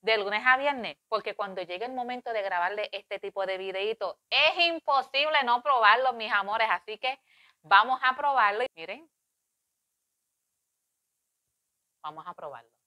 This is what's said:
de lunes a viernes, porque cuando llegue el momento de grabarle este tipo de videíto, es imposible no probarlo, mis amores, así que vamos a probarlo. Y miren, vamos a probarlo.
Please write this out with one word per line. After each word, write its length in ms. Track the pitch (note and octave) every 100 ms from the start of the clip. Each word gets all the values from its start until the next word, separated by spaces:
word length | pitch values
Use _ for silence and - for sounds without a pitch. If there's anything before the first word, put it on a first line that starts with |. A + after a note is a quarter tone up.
de 160 | G3 A3
lunes 240 | G3 G#3 B3
a 120 | C4
viernes, 400 | C#4+ C4+ G3 D3 _
porque 260 | A3 G#3+ G3
cuando 260 | G3+ F#3+
llegue 240 | F3 F3+ A#3
el 80 |
momento 380 | C4 A#3+ B3 B3
de 100 | A3+
grabarle 480 | G3 F3+ F3 G#3 G#3
este 260 | G3 _ G3
tipo 260 | G3 G3 F#3+
de 120 | F#3+
videíto, 600 | F#3+ F#3+ G#3 A3 F#3 - _
es 360 | B3 D4+ D#4+ E4+
imposible 720 | E4 - C#4 - C4+ D4+ D#4
no 180 | B3 A#3+
probarlo, 520 | D4 C4 G#3+ A3+ C4
mis 180 | A#3 A3
amores, 360 | G#3+ G3 A3 A3+
así 260 | F3+ - G#3+
que 220 | B3+ C4+ _ _ _ _
vamos 360 | D#3 G3 A3+ C4
a 120 | C4 C4
probarlo. 480 | C#4+ C4+ G#3+ G#3
Y 40 | C4 -
miren, 340 | E3 A3+ E4 _ _ _ _ _ _ _ _ _ _ _ _ _ _ _ _ _ _ _ _ _ _ _ _ _ _ _ _ _
vamos 240 | D#3 D#3 D#3+
a 60 |
probarlo. 460 | E3+ D#3+ B2+ A#2 _